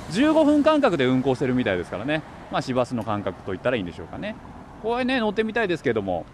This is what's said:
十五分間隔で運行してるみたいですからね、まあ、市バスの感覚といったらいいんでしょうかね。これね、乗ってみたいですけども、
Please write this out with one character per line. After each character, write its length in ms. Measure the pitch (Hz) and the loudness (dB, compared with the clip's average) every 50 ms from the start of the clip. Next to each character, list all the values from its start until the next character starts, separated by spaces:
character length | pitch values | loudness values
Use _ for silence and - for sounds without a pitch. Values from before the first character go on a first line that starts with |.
| - - | -10 -4
十 220 | 151 202 285 311 311 | 0 2 4 4 6
五 100 | 320 311 | 6 6
分 200 | 277 302 294 269 | 6 6 6 6
間 180 | 302 311 294 | 4 4 4
隔 160 | 277 240 175 147 | 4 4 4 4
で 80 | 127 | 4
運 160 | 127 131 131 | 4 4 4
行 120 | 123 139 127 | 2 2 0
し 40 | - | 2
て 80 | 151 127 | 0 0
る 60 | 127 | 0
み 80 | 127 120 | 2 2
た 100 | 107 95 | 2 2
い 40 | 90 | 0
で 60 | 82 | 0
す 60 | - | -4
か 80 | - 92 | -6 -6
ら 80 | 110 | -4
ね、 180 | 139 151 156 151 - - - - - | -4 -4 -4 -4 -8 -14 -18 -12 -6
ま 80 | - 175 | -4 -4
あ、 20 | |
市 120 | - 135 123 | -2 0 0
バ 120 | 127 123 | 0 0
ス 80 | - 127 | 0 -2
の 100 | 117 101 | -4 -2
感 200 | 113 104 104 92 | -2 -2 -2 -2
覚 180 | 98 90 - - | -4 -6 -6 -6
と 100 | - 95 | -8 -8
い 40 | 90 | -4
っ 20 | |
た 120 | - 120 | -2 0
ら 60 | 131 117 | 0 0
い 20 | |
い 40 | 92 | -2
ん 20 | |
で 80 | 85 - | -6 -8
し 60 | - | -10
ょ 20 | 82 | -12
う 40 | 80 | -12
か 100 | - 117 | -10 -10
ね。 180 | 175 208 226 - - - - - - - - - - | -8 -10 -10 -12 -14 -18 -18 -18 -18 -18 -16 -8 -4
こ 140 | 220 233 247 | -2 -2 0
れ 80 | 254 | 0
ね、 140 | 247 269 254 | 0 0 0
乗 100 | 220 214 | 0 0
っ 40 | 196 | 0
て 100 | 226 220 | 0 -2
み 100 | 220 214 | -2 0
た 100 | 233 226 | 0 0
い 40 | 185 | 0
で 100 | 170 151 | 0 0
す 60 | - | 0
け 100 | 127 113 | 0 0
ど 80 | 110 | 0
も、 240 | 101 95 90 82 78 - | 0 -2 -2 -4 -4 -8